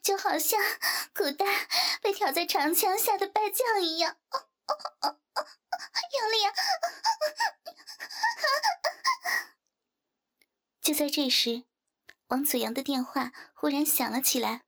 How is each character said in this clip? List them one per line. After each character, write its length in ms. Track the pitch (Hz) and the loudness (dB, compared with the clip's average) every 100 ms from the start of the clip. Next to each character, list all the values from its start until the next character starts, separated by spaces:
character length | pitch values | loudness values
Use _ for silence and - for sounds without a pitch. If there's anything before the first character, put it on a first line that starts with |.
就 160 | - 392 | 2 2
好 220 | 381 311 | 2 0
像 200 | - 427 - - - - - | 2 2 2 0 -2 -2 -6
古 160 | - 302 | -2 -2
代 160 | 294 392 392 - 359 370 - | 0 0 0 0 0 0 0
被 100 | - | 0
挑 200 | 392 330 | 2 0
在 160 | 311 349 | 0 0
长 260 | 359 294 | 2 2
枪 240 | 339 403 381 | 2 2 2
下 180 | - | 2
的 120 | 392 392 | 2 2
败 140 | 427 415 | 0 0
将 280 | 403 494 415 | 0 2 2
一 200 | 339 320 | 2 0
样， 180 | 330 - _ - - _ - 605 - _ - - _ - 622 - _ - - - 719 | -2 -4 _ -8 -8 _ -6 -6 -6 _ -6 -6 _ -8 -8 -16 _ -10 -6 -6 -4
用 180 | 554 440 | -2 2
力 140 | 440 | 2
啊！” 80 | 403 415 - 679 698 - 906 855 605 - 906 - - - - - - - 906 906 605 605 855 719 - - 1047 1017 - 1017 - _ _ _ _ _ _ _ _ _ _ _ _ _ | 2 0 -2 0 -2 -2 -2 0 -2 0 -2 -2 -20 -20 -20 -16 -12 -2 -2 0 0 2 2 0 -4 -2 -2 -2 -2 -4 -4 _ _ _ _ _ _ _ _ _ _ _ _ _
就 120 | - | -2
在 160 | 294 294 | 0 0
这 200 | 302 262 | 0 2
时， 340 | - 233 233 - _ _ _ - _ _ | 2 0 -4 -8 _ _ _ -20 _ _
王 160 | 254 | -2
祖 140 | 285 247 | 0 0
阳 160 | 220 | 0
的 100 | 247 | -4
电 200 | 269 269 | -2 -2
话 280 | 254 269 247 - - | -2 -4 -4 -8 -20
忽 140 | - 302 | -2 0
然 180 | 277 | 2
响 260 | 302 - 233 | 2 2 0
了 100 | 240 | 0
起 180 | - 247 | 2 2
来。 240 | 214 240 | 0 -4